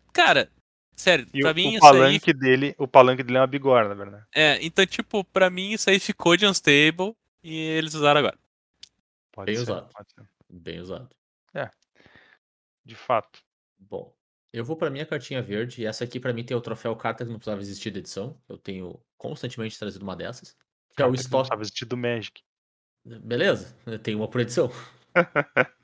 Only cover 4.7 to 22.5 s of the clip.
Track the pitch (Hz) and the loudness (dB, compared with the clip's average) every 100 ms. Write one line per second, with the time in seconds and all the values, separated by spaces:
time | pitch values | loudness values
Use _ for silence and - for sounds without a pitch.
4.7 | - 190 - - 208 180 190 185 180 190 | -2 -2 -2 -6 -6 -4 2 2 0 -8
5.7 | 214 - 196 - - 170 175 202 180 - | -4 0 0 0 -2 2 4 2 0 2
6.7 | 143 156 165 196 226 _ _ 165 160 160 | 4 4 2 -6 -6 _ _ -14 -10 -4
7.7 | 160 156 156 147 147 117 - _ _ _ | -4 -4 0 4 4 2 -4 _ _ _
8.7 | _ - _ _ _ _ - 98 110 120 | _ -20 _ _ _ _ -14 -8 -6 -6
9.7 | 90 - - 104 _ 104 _ _ 90 85 | -8 -12 -20 -20 _ -20 _ _ -20 -16
10.7 | 85 90 90 123 _ _ _ _ 151 127 | -14 -14 -14 -16 _ _ _ _ -14 -14
11.7 | _ _ _ _ _ _ _ _ _ _ | _ _ _ _ _ _ _ _ _ _
12.7 | _ _ 113 - 117 - _ _ _ _ | _ _ -20 -4 -4 -4 _ _ _ _
13.7 | _ 98 101 - _ _ _ _ 113 120 | _ -16 -16 -16 _ _ _ _ -12 -10
14.7 | 160 160 139 156 147 - 131 120 104 123 | -6 -6 -6 -8 -10 -8 -10 -6 -6 -6
15.7 | 123 107 107 123 127 127 117 120 123 117 | -8 -8 -8 -10 -8 -6 -6 -6 -8 -8
16.7 | 110 117 113 113 113 117 110 - 101 101 | -8 -8 -6 -6 -6 -10 -12 -10 -10 -10
17.7 | 98 113 98 85 - 117 151 _ 95 - | -12 -10 -12 -12 -12 -12 -14 _ -20 -14
18.7 | 95 90 - _ _ - 151 123 117 110 | -12 -12 -16 _ _ -14 -12 -12 -10 -12
19.7 | - 104 95 98 87 87 123 - _ _ | -10 -12 -12 -12 -10 -12 -14 -20 _ _
20.7 | _ _ - 131 127 127 131 127 107 107 | _ _ -2 -2 -2 -4 -4 -4 -6 -8
21.7 | - 113 123 120 117 101 - _ | -10 -10 -6 -4 -4 -8 -18 _